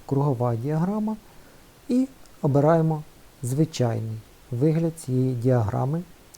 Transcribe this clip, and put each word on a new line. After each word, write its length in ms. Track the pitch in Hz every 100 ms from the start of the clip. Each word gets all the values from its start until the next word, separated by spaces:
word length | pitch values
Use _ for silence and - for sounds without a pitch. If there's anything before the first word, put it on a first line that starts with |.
| -
кругова 500 | 135 143 120 123 113
діаграма, 600 | 131 156 180 214 214 220 - - - - - - -
і 200 | 254 262 - - -
обираємо 640 | 151 135 147 165 160 156 151 - - -
звичайний 760 | 120 135 160 - 123 110 110 110 - - -
вигляд 480 | 120 156 160 165 160
цієї 360 | - 127 131 123
діаграми. 640 | 123 123 101 127 131 160 180 - -